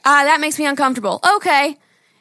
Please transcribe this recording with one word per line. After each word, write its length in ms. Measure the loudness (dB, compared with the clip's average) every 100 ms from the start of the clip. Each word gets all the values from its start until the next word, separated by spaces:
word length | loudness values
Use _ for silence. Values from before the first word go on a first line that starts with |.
Uh, 200 | 2 2
that 160 | 2 0
makes 180 | -2 -4
me 80 | -4
uncomfortable." 540 | -2 -2 -2 -6 -2 0 0
Okay. 420 | 2 0 0 -6 _ _ _ _